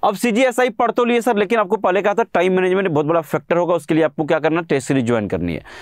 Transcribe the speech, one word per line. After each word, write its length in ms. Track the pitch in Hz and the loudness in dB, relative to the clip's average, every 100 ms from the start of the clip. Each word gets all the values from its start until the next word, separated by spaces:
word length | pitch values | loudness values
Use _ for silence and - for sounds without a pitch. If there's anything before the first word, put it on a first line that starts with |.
अब 100 | - | -2
सीजीएसआई 540 | 196 240 214 262 240 254 | 0 -2 2 0 2 -2
पढ़ 220 | - 240 | 0 -2
तो 140 | - | 0
लिए 160 | 240 240 | 0 0
सर, 160 | 240 208 | 0 0
लेकिन 220 | 208 226 | 0 0
आपको 180 | 196 208 | 0 0
पहले 260 | 202 185 | 0 2
कहा 120 | 196 | 0
था 80 | 202 | 0
टाइम 300 | 233 180 180 | 0 0 2
मैनेजमेंट 360 | 185 185 185 185 | 2 2 0 0
बहुत 180 | 147 151 | 0 0
बड़ा 140 | 165 | -2
फैक्टर 360 | 156 151 - 175 | -2 -6 -2 -2
होगा, 180 | 175 | 0
उसके 200 | 170 165 | -2 0
लिए 100 | 160 | 0
आपको 200 | 156 - | 0 -2
क्या 140 | 151 160 | -2 0
करना, 220 | 151 165 | 0 -2
टेस्ट 280 | 170 143 - | 0 -2 0
सीरीज 180 | 135 117 | -2 0
ज्वाइन 220 | 117 104 | 0 -2
करनी 240 | 92 87 | -4 -4
है। 60 | 82 - - | -6 -10 -20